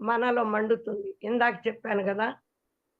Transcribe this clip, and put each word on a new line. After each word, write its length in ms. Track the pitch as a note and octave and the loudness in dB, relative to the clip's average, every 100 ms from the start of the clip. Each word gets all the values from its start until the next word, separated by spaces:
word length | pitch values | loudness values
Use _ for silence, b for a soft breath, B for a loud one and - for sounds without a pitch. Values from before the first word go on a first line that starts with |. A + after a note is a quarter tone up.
మనలో 440 | G#3+ A#3 B3 A#3+ | -2 0 2 2
మండుతుంది. 720 | A3 G#3+ A3 A3+ G#3+ G#3 G3 - | 2 0 2 0 0 -6 -6 -8
ఇందాక 440 | G#3 A#3+ A#3+ G#3 A3+ | -4 2 2 2 -4
చెప్పాను 360 | A3 A3+ G3+ | -6 -2 0
కదా, 340 | F#3+ G3 A3+ - _ _ _ _ _ _ | 0 0 -2 -4 _ _ _ _ _ _